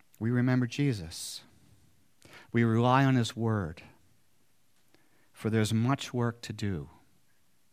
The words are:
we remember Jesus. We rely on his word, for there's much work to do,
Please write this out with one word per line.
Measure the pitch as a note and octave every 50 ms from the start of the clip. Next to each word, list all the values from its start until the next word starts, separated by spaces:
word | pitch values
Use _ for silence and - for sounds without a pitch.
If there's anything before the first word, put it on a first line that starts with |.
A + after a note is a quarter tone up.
| _ _ _ -
we | G#2+ A#2
remember | B2 B2 B2 B2+ B2+ B2+ B2+
Jesus. | A#2 - - C#3+ C#3+ A#2 G2+ D#2+ D#2+ - - - - - - - - - _ _ - - _ _ _ _ _ _ _ _ _ - - - - - -
We | - A#2 A#2
rely | A2+ A2 A#2 A#2+ B2 B2+ C3+ C#3
on | C3+ C3
his | B2 A2 - -
word, | G#2+ A#2 A2+ A2 G#2 F2+ D2+ - - - - - _ _ _ _ _ _ _ _ _ _ _ _ _ _ _ _ _ _ _ _ _ _ _ _ _ _ _ _
for | - - A2
there's | A2 A2 A2 G#2+ A2+
much | A2 A#2 B2+ C#3 - - - -
work | B2 A#2+ A#2 A2+ -
to | - - A2
do, | G#2+ G#2+ G2+ F#2+ D2+ C#2 - - - _ _ _ _ _ _ _ _ _ _ _ _ _ _